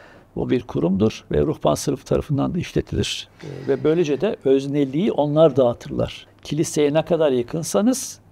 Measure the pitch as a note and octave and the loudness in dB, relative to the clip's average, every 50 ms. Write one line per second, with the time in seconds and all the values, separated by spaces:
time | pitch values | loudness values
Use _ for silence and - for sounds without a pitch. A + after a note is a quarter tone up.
0 | - - - - - _ - - - B2 C3 B2 A#2 - - C#3 D3+ E3+ F#3+ F#3+ | -20 -20 -20 -20 -20 _ -8 -6 -4 -2 -2 -2 -2 -4 -4 -2 0 0 2 2
1 | G#3 A3 - - - - - D3 D3 D3+ D3 - - D3+ D3+ - - D3+ C#3 C3+ | 2 0 0 -2 -6 -4 0 0 0 0 0 0 0 0 0 0 -2 -4 -4 -4
2 | - - C#3+ C3+ C3+ - D3 C3+ C#3 C3 D#3 F3 - - - - - - - C3+ | -4 -2 -2 -2 -2 -2 -2 -2 -2 -2 -2 -4 -6 -4 -2 -4 -4 -2 -2 -4
3 | C3 - - - - - - - - G2 F2+ F2+ F2+ C3 C#3 B2+ B2+ D3+ D#3+ F3 | -2 -2 -4 -8 -10 -14 -18 -18 -16 -14 -14 -8 -4 -2 -2 0 2 2 2 2
4 | F3 D3 C#3+ C3 - G#3+ A3+ - - C3+ C3+ C#3 C3+ C#3 C#3 D3 C#3+ C3+ C3 D#3 | 2 0 0 -2 -2 -2 -2 -2 2 2 2 2 2 0 0 0 0 0 0 0
5 | G3 A#3 - - D3 D3 D3 D#3 E3 D#3 B2+ C3+ C3 A#2+ A#2+ - - D3 C3 A#2+ | 0 0 0 0 0 2 4 6 6 6 6 4 2 2 0 -2 -6 -8 -4 -4
6 | A2+ A2+ - - - - _ _ - - D3 D3+ E3 - - D#3 D3 C#3+ C#3+ D#3+ | -4 -4 -6 -10 -18 -20 _ _ -10 -6 -4 -2 -2 -2 0 0 2 2 2 0
7 | D#3 - F#3 D#3 D#3+ D3 C3 B2 A#2 - - D#3+ D#3+ - - G3+ G3+ B3 C4 - | 0 2 2 2 2 2 2 2 0 -2 -4 -6 -4 -2 0 2 2 2 2 0
8 | - - - - - _ | -4 -10 -12 -16 -20 _